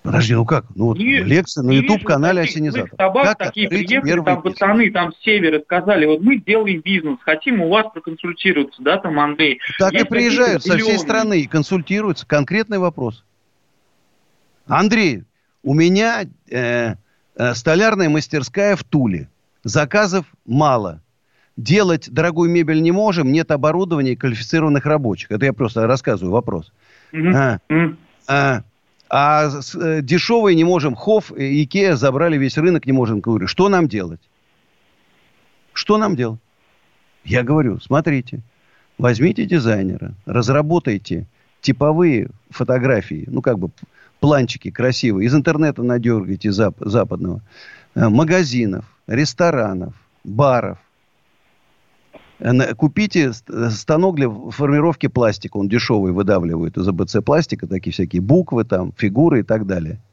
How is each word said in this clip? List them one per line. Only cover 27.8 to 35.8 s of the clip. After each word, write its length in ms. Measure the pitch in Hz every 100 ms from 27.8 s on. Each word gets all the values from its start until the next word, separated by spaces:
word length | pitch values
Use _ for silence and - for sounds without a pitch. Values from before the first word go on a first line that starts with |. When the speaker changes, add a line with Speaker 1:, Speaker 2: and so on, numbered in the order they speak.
| 170 151 _ _ -
Speaker 1:
а, 360 | 139 139 123 - _ _ _ _
а 400 | 131 147 151 151
с-, 260 | 139 - -
э, 260 | 165 156
дешёвые 520 | 131 170 - 233 208 165
не 80 |
можем. 320 | 165 180 143 113
Хофф, 360 | - 214 -
э, 320 | - 135 147
Икеа 320 | 147 196 196 139
забрали 420 | 135 131 170 147
весь 200 | 135 151
рынок, 280 | 170 165 -
не 60 |
можем. 260 | 131 113 107
Говорю, 260 | 113 107 92
что 200 | - 196
нам 200 | 185 160
делать? 340 | 101 87 82 _ _ _ _ _ _ _ _ _ _ _ _ _ _ _
Что 240 | -